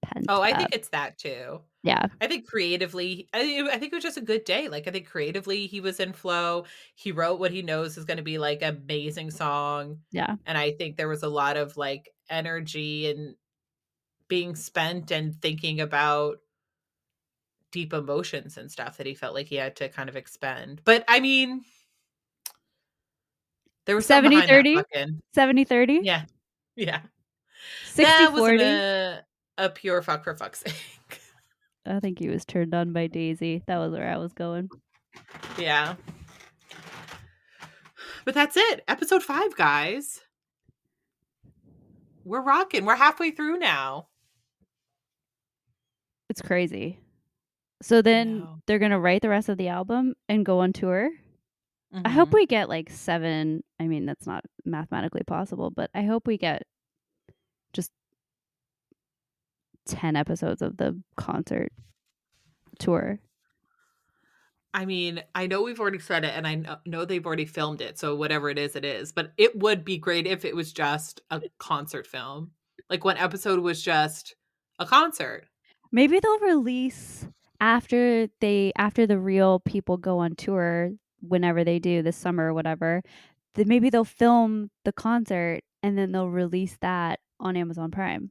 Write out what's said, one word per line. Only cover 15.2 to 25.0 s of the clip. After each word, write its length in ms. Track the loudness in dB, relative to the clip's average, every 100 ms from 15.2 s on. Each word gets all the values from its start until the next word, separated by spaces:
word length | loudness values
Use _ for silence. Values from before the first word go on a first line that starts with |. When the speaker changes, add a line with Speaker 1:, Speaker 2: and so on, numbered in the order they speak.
| -4 -4
Speaker 2:
thinking 380 | -4 -4 -6 -4
about 580 | -2 0 2 2 0 -4 _ _ _ _ _ _ _ _ _ _ _ _ _
deep 200 | -10 -6
emotions 640 | -6 -4 -4 -4 -10 -12 -18
and 140 | -16
stuff 240 | -14 -14 -10
that 80 | -12
he 80 |
felt 220 | -10 -8 -8
like 100 | -6
he 100 | -4
had 200 | -6 -6
to 140 | -10
kind 180 | -8 -10
of 80 | -10
expend. 680 | -14 -10 -8 -8 -12 -2 4
But, 180 | 4 6
I 120 | 4
mean, 440 | 6 2 2 -4 -12 _ _ _ _ _ _ _ -20 _ _ _ _ _ _ _ _ _ _ _ _ _ -2
there 100 | -2
was 100 | 6
something 240 | 8 10
behind 200 | 8 10
that 40 |
Speaker 1:
Seventy 220 | 8 8 4
thirty? 0 | 0
Speaker 2:
fucking 260 | -4